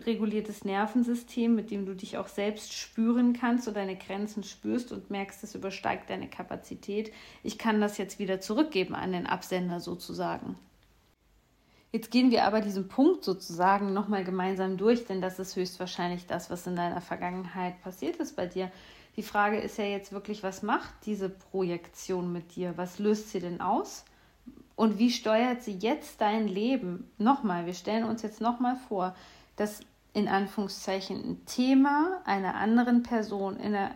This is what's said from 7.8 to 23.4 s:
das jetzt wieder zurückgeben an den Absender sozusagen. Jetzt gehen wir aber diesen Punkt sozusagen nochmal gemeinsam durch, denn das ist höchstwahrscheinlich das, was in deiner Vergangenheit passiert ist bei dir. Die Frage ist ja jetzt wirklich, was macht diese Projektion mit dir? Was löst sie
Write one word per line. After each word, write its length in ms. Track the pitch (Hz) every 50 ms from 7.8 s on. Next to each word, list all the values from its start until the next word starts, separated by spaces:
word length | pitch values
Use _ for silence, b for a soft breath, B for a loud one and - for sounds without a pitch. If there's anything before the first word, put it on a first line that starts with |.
das 180 | 208 202 208 -
jetzt 200 | 196 190 - -
wieder 200 | 208 185 190 190
zurückgeben 540 | - - 214 262 311 311 - 190 180 180 -
an 180 | - - 185 185
den 140 | 175 -
Absender 540 | - - 180 - - 185 180 180 180 175 175
sozusagen. 760 | 170 175 175 175 - - 170 175 180 170 165 - - - 185 - - _ _ _ _ _ _ _ _ _ _ _ _ _ _ _ _ _ _ b b b b b b b
Jetzt 200 | - 220 - -
gehen 200 | - 247 254 262
wir 140 | 226 - -
aber 160 | 196 208 220
diesen 280 | 208 208 190 196 185 190
Punkt 360 | - - 277 349 370 - -
sozusagen 680 | 196 180 185 - - 170 165 180 190 196 202 202 196 190
nochmal 320 | 196 208 202 208 190 185
gemeinsam 520 | 185 185 185 185 190 196 185 190 190 190
durch, 300 | 180 196 226 240 233 -
denn 140 | - 190 185
das 180 | 180 185 185 -
ist 180 | 190 - -
höchstwahrscheinlich 680 | 190 185 180 - - 185 180 - - 175 175 175 175 175
das, 220 | - - 175 175 -
was 180 | 175 175 -
in 100 | 180 180
deiner 240 | 175 175 175 - 180
Vergangenheit 840 | 180 - 175 - 180 180 180 185 190 175 175 190 180 180 180 - -
passiert 340 | 190 185 - - 311 -
ist 200 | - 302 - -
bei 100 | - 180
dir. 240 | 175 180 185 185 185 B B B B B B B B B
Die 60 | - 202
Frage 360 | - - 208 208 208 208 208
ist 180 | - 214 -
ja 80 | - 208
jetzt 280 | 202 202 196 196 - 190
wirklich, 300 | 202 196 214 208 208 -
was 200 | 190 190 - 208
macht 320 | 208 269 359 - - - - -
diese 240 | 214 214 190 190 185
Projektion 1040 | 190 - - - - 196 185 175 175 170 - - - - - - 190 180 175 180 175
mit 220 | 175 165 - -
dir? 240 | - 185 180 170 175
Was 200 | 180 180 - -
löst 320 | 208 214 214 208 - -
sie 100 | - 185